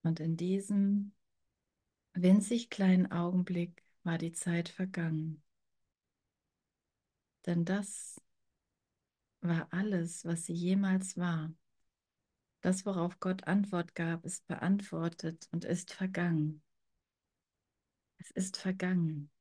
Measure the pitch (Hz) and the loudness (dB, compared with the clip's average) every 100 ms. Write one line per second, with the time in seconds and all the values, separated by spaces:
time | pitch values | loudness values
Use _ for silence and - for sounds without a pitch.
0 | 165 165 160 165 180 196 190 202 196 202 | 0 0 0 0 0 0 0 2 4 2
1 | 202 _ _ _ _ _ _ _ _ _ | -2 _ _ _ _ _ _ _ _ _
2 | _ 180 180 202 196 233 - - 190 185 | _ 2 6 6 6 -2 -4 2 6 6
3 | 185 170 175 180 180 175 175 - _ _ | 4 0 0 0 0 -2 -4 -8 _ _
4 | 175 165 165 165 180 170 170 - 190 190 | -4 -2 -4 -4 -2 -2 -2 -6 -6 -2
5 | 165 160 160 151 _ _ _ _ _ _ | -2 -2 -4 -8 _ _ _ _ _ _
6 | _ _ _ _ _ _ _ _ _ _ | _ _ _ _ _ _ _ _ _ _
7 | _ _ _ _ - 170 170 196 202 - | _ _ _ _ 0 0 2 0 -2 -10
8 | - - _ _ _ _ _ _ _ _ | -14 -16 _ _ _ _ _ _ _ _
9 | _ _ _ _ 175 165 - 175 208 185 | _ _ _ _ 0 0 0 -2 0 0
10 | 170 - 170 165 - 170 175 196 196 185 | -2 -6 -4 -4 -4 -2 2 2 4 2
11 | 185 - 175 165 156 160 _ _ _ _ | 0 -4 -2 -2 -4 -10 _ _ _ _
12 | _ _ _ _ _ _ 180 190 202 185 | _ _ _ _ _ _ 0 0 0 0
13 | 170 - 185 190 - 196 202 175 170 - | -2 0 -2 -2 2 2 2 -2 -4 -4
14 | 165 165 175 - - 170 185 196 196 165 | -2 -2 -6 -12 -8 -2 2 0 0 -2
15 | 165 165 165 165 - 170 - 175 - - | -2 -2 -8 -8 -6 -6 -2 -4 -4 -6
16 | 190 185 175 160 151 156 _ _ _ _ | -4 0 0 2 0 -4 _ _ _ _
17 | _ _ _ _ _ _ _ _ _ _ | _ _ _ _ _ _ _ _ _ _
18 | _ _ - - 190 - 190 190 185 185 | _ _ -10 -6 -6 -4 -4 -2 0 2
19 | 165 151 147 _ | 2 -2 -10 _